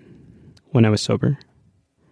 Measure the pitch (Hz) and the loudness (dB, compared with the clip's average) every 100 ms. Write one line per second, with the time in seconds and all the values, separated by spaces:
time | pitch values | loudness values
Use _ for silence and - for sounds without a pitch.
0 | - - - - - - _ 131 110 107 | -10 -20 -20 -20 -20 -20 _ 0 2 0
1 | - - - 143 - _ _ _ _ _ | -2 -2 -2 -4 -10 _ _ _ _ _
2 | _ | _